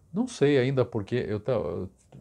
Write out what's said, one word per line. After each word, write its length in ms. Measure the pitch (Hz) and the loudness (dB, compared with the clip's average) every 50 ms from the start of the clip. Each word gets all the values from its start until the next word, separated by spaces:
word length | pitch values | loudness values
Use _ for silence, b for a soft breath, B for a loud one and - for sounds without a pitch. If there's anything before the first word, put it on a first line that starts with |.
| _ _ - | _ _ -4
Não 140 | 202 262 | -4 -4
sei 300 | 254 - - 143 147 147 | -4 0 2 4 4 6
ainda 280 | 135 120 135 139 131 120 | 4 4 4 2 2 0
porque 300 | - - 110 98 - 117 | 0 0 -6 -4 -2 -2
eu 240 | 123 - - 107 104 | -2 -2 -2 -4 -4
ta-, 120 | - 139 | -2 -2
eu 380 | 123 101 82 85 87 98 95 95 _ _ _ _ - - | -2 0 -2 -2 -4 -6 -8 -10 _ _ _ _ -20 -20